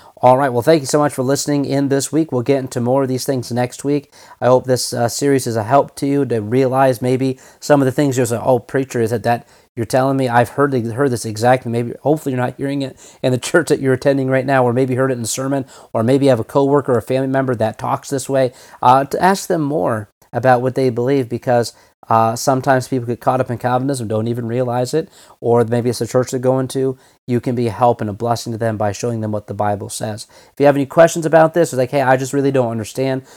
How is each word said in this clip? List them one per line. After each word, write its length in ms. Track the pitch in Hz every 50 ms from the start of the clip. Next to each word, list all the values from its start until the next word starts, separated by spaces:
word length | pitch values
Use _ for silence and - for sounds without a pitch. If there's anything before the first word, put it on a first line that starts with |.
| - - _ -
All 180 | - 127 127
right, 140 | 131 143 131
well, 120 | 120 120
thank 180 | 110 156 165 151
you 60 | 135
so 120 | 123 - 151
much 140 | 147 143
for 100 | - -
listening 420 | 127 127 139 139 - 151 147 143 139
in 240 | 127 139 139 139 135
this 220 | 139 139 135 -
week. 200 | - 156 165 160
We'll 100 | 135 123
get 180 | 117 139 139 135
into 200 | 131 127 - 127
more 220 | 117 120 131 139
of 60 | 135 127
these 180 | 131 127 -
things 260 | - 135 127 117 -
next 320 | 117 120 123 123 - - -
week. 280 | 139 147 143 139 _ _ - - - - _
I 60 | 127
hope 180 | 120 127 127 123
this, 280 | 131 127 117 - -
uh, 160 | - 120 120 117
series 380 | - - 143 143 139 131 -
is 100 | 123 110
a 80 | 110 101
help 300 | 110 135 143 160 160 -
to 100 | - 147
you 180 | 139 139 143 139
to 140 | 120 117 113
realize 600 | 104 104 120 131 135 123 127 131 135 135 123 -
maybe 380 | 127 123 131 127 135 131 131 - - - - _
some 200 | - - 147 139
of 60 | 135
the 60 | 131
things 240 | 127 - 147 139 127
you're 100 | 123 127
saying, 160 | 107 117 107 104
"Oh, 140 | 131 131 117
preacher, 420 | - - - 135 135 127 - 120
is 120 | 113 107
it 100 | 120 107 98
that 220 | - 120 - - _ _ _ _ _ _
you're 80 | 120 113
telling 320 | - - 131 131 135 135
me? 140 | 135 131 120
I've 200 | 117 120 120 -
heard, 220 | - - 143 143
heard 380 | 135 127 110 117 110 123 143 139
this 160 | 123 110 -
exactly." 440 | 113 110 107 113 123 131 131 - 120
Maybe, 220 | 113 117 120 117 - -
hopefully 320 | - 135 156 151 - -
you're 100 | 127 127
not 120 | 123 127 127
hearing 240 | - 135 139 139 143
it 160 | 135 135 - - - - - _
in 100 | - 131
the 60 | 127 123
<laughs> 120 | - -
church 180 | - 175 143 -
that 120 | 151 135
you're 120 | 139 135
attending 360 | 127 - - 143 139 139 131 131
right 180 | 131 131 131
now, 180 | 135 139 131 123
or 80 | 120
maybe 220 | 117 127 135 127 131
heard 160 | 123 135 131
it 80 | 127 120
in 60 | 117
a 20 |
sermon, 400 | 107 - - 135 135 139 139 131 - - - - _
or 100 | - 117
maybe 220 | 110 120 135 139 139
you 60 | 135
have 100 | 127 113
a 40 | 110
coworker 500 | - - 143 139 135 143 147 135 - 123
or 40 | 113
a 40 |
family 260 | - - 131 131 135 135
member 260 | 131 135 135 131 123
that 220 | 107 110 110 107
talks 320 | - - 123 131 135 - -
this 180 | 143 135 -
way. 260 | - 135 135 131 123 - - - - - -
Uh, 240 | - 127 131 135 139
to 180 | - - -
ask 240 | 175 185 196 190 -
them 140 | - 185 165
more 480 | 151 139 147 170 180 135 117 107 104 - _ _ _ _
about 300 | - 120 113 131 127 120
what 120 | 127 127 120
they 140 | 135 135 127
believe, 380 | 117 117 120 131 143 139 127 113
because, 460 | 120 113 - 131 120 120 120 - - _ _ _ _ _ - -
uh, 260 | 117 113 113 113 117
sometimes 540 | 117 - 143 135 131 127 143 131 127 127 -
people 180 | 135 127 117
get 140 | 120 117 -
caught 200 | - 131 127 127
up 100 | 123 -
in 80 | 120 107
Calvinism, 500 | - 120 127 127 131 139 143 127 113 101
don't 180 | 107 110 110
even 220 | 117 117 120 120 113
realize 440 | 117 127 127 120 120 123 127 123
it, 160 | - 156 - - _ - - - - _
or 240 | - 120 117 120 117
maybe 260 | 110 120 120 113 123
it's 100 | 117 -
a 60 | 120
church 240 | 110 - 127 123 -
they're 100 | - 127
going 260 | 123 127 131 131 131 131
to. 300 | - 139 131 131 131 - _ _ _ _ _
You 140 | - 123 117
can 140 | - 139 123
be 140 | 120 120 117
a 20 |
help 300 | 98 - 123 120 117 -
and 100 | 113 104
a 20 |
blessing 400 | 98 - 120 117 117 110 - 123
to 60 | 113 110
them 180 | 117 113 110
by 160 | 101 107 104
showing 300 | 98 - - 120 117 113
them 100 | 110 107
what 140 | 104 104 -
the 80 | - 104
Bible 340 | 101 104 104 104 101 110 107
says. 380 | - - 117 110 104 110 - - - - - _
If 80 | _ -
you 60 | 139
have 80 | 143 139
any 120 | 139 139
questions 380 | 131 - 170 165 165 - 175 156
about 300 | 156 160 160 160 156 -
this, 180 | 175 165 -
it's 60 | - 123
like, 140 | 127 120
"Hey, 100 | 143 143
I 140 | 131 127 131
just 160 | 127 135 123
really 180 | - 143 135 139
don't 200 | 135 131 123 113
understand 520 | 113 113 104 - - - 135 135 131 135 135 - -